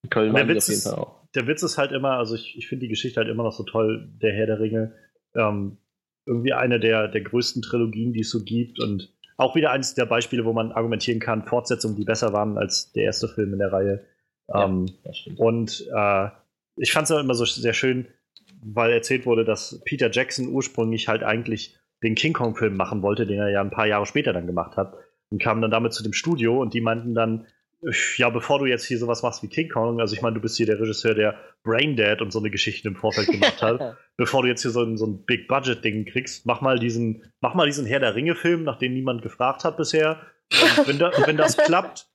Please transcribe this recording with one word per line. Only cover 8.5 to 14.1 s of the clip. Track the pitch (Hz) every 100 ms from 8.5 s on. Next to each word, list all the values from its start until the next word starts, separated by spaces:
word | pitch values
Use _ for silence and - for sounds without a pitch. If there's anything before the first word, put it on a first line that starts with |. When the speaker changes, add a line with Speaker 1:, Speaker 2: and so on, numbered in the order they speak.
| 117 120 -
Speaker 2:
und | 110 101 95 _ - -
auch | 127 160
wieder | 151
eines | 135 131
der | - 117
Beispiele, | 117 120 120
wo | 113
man | 113 113
argumentieren | 117 117 110 - 113
kann, | 120 110 98
Fortsetzungen, | 120 117 113 117 104
die |
besser | 104 110 113
waren | 104 107 104
als | 104 - -
der | -
erste | 104 98 113
Film | - 101
in | 101
der | 98
Reihe. | 95 98 98 -